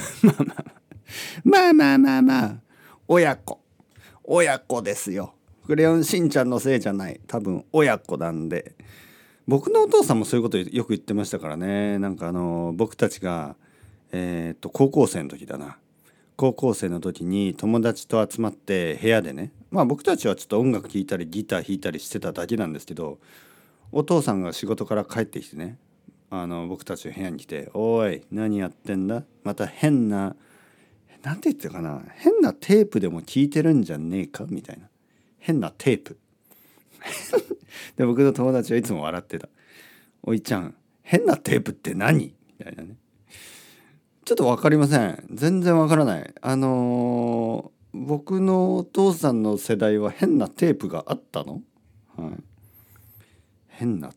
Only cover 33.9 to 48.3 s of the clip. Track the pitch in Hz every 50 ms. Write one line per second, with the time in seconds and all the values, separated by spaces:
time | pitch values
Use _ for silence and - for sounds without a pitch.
33.9 | 78 73 80 82 90 98 87 - - - - - 104 - - - - - 90 -
34.9 | _ _ _ _ _ _ _ _ _ _ - - 160 143 - 98 - - - 143
35.9 | 117 - - - - _ _ _ _ _ _ _ _ _ _ _ _ _ _ _
36.9 | _ - - - - - - - - 440 - - - - _ _ - - - -
37.9 | - - 131 120 120 123 139 139 - - 120 131 131 127 107 - 113 120 110 -
38.9 | 104 78 73 78 82 90 - - - 82 - - _ _ _ _ _ - - -
39.9 | - _ _ _ _ _ - 107 113 107 - - 113 95 90 - - _ _ _
40.9 | _ _ _ - - 180 480 403 294 - - - - 117 - - 104 - - -
41.9 | - 92 101 127 160 143 - - - _ _ _ _ - - - - - 80 90
42.9 | 113 - _ _ _ _ _ _ - - - - - - - - - _ _ _
43.9 | _ _ _ _ _ _ - - 466 - - 123 123 110 - 156 151 151 143 139
44.9 | 151 131 110 95 82 - - - - 104 139 165 185 185 175 180 170 160 156 151
45.9 | 165 156 147 120 92 78 - - - - - 127 131 131 135 131 131 127 123 123
46.9 | 120 123 120 123 120 120 120 117 117 117 113 113 117 - - - _ _ _ _
47.9 | - - 131 139 151 147 147 -